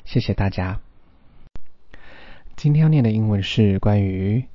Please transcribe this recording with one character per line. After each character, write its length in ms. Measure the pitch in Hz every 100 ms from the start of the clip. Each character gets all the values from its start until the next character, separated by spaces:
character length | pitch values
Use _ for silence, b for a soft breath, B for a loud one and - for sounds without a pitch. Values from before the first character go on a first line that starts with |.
谢 160 | - 123
谢 120 | -
大 160 | 101 98
家。 320 | - 92 101 - - - - - - - - - - - B B B B B B -
今 160 | 147
天 100 | 147
要 60 | 156
念 160 | 151
的 60 | 113
英 180 | 110 107
文 140 | 101
是 360 | 95 - 104 98
关 240 | 104 104
于 440 | 98 95 98 113 131